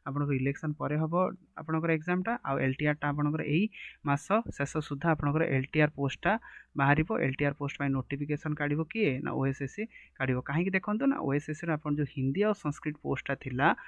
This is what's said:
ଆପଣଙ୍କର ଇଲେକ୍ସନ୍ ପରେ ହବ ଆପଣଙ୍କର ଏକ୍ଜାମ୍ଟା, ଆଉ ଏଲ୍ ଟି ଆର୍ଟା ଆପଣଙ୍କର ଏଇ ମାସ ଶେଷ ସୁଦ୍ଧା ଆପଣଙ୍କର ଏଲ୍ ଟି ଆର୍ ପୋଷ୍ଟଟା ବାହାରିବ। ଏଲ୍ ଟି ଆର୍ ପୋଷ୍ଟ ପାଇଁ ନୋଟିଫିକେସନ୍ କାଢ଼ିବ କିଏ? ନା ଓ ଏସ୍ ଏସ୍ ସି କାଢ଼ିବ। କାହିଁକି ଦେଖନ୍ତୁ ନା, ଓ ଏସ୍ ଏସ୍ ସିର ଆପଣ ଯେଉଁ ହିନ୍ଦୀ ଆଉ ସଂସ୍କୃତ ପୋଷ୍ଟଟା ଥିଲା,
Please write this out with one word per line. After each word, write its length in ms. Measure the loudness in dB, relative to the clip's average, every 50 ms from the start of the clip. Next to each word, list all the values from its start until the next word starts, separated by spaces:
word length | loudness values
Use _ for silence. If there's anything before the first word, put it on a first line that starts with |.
| _
ଆପଣଙ୍କର 280 | -6 -2 -2 0 0 0
ଇଲେକ୍ସନ୍ 380 | 2 0 0 -2 -2 -4 -4 -4
ପରେ 220 | -2 -2 -2 0
ହବ 180 | 0 0 0 2 2 2 0 -2 -6 -14 _ _ -10
ଆପଣଙ୍କର 320 | -6 -2 -2 0 2 2
ଏକ୍ଜାମ୍ଟା, 400 | 0 0 0 -2 -2 0 0 -2 -4 -4 -2
ଆଉ 120 | -2 0 2
ଏଲ୍ 180 | 2 0 0 2
ଟି 60 | 0
ଆର୍ଟା 200 | 0 0 0 -2 -2
ଆପଣଙ୍କର 340 | 0 0 0 0 0 0
ଏଇ 220 | 0 2 2 2 2 0 -2 -8 -16 -18 -18 _ -2
ମାସ 200 | -2 -2 -2 0 0 0 0 0 -2
ଶେଷ 220 | -4 -4 -4 -2 -2 -4
ସୁଦ୍ଧା 300 | -4 -4 -6 0 2 2
ଆପଣଙ୍କର 320 | 2 2 2 0 2 2 2
ଏଲ୍ 220 | 2 2 0 0
ଟି 120 | 0 2 2
ଆର୍ 120 | 2 2 2
ପୋଷ୍ଟଟା 360 | -2 -2 -2 -2 -2 0 0 0 0 -2 -10 -20 -20 -20 _ _
ବାହାରିବ। 320 | 2 4 4 4 4 2 0 0 0
ଏଲ୍ 160 | 0 0 0 0
ଟି 60 | 0
ଆର୍ 120 | -2 0 -2
ପୋଷ୍ଟ 160 | -6 -6 -4 -2
ପାଇଁ 120 | -2 0
ନୋଟିଫିକେସନ୍ 640 | 0 0 -2 -4 -6 -6 -2 -4 -4 -2 -2 -4 -2
କାଢ଼ିବ 260 | 0 0 0 0 0 -2
କିଏ? 260 | -2 -2 0 2 2 0 0
ନା 120 | -2 -2
ଓ 80 | 0 0 0
ଏସ୍ 160 | 0 0 -2
ଏସ୍ 120 | -6 -6 -6
ସି 80 | -8 -8 -8 -10 -18 -20 -20 _
କାଢ଼ିବ। 240 | -2 0 0 0 0
କାହିଁକି 300 | 0 0 0 0 2 2
ଦେଖନ୍ତୁ 340 | 0 0 0 0 0 2 2
ନା, 100 | 2 2 2
ଓ 100 | 0 0 0
ଏସ୍ 140 | 0 0 -4
ଏସ୍ 80 | -6 -4
ସିର 100 | -2 -2
ଆପଣ 180 | -2 -2 0 -2 0
ଯେଉଁ 140 | 0 0 -2 -2
ହିନ୍ଦୀ 240 | -2 0 0 2 2
ଆଉ 120 | 2 2 2
ସଂସ୍କୃତ 420 | 0 -2 -4 -4 -2 -4 -6 -6 -4
ପୋଷ୍ଟଟା 320 | -4 -4 -4 -2 -2 -4 -6
ଥିଲା, 340 | -4 -4 -6 0 4 4 4 4 2 -4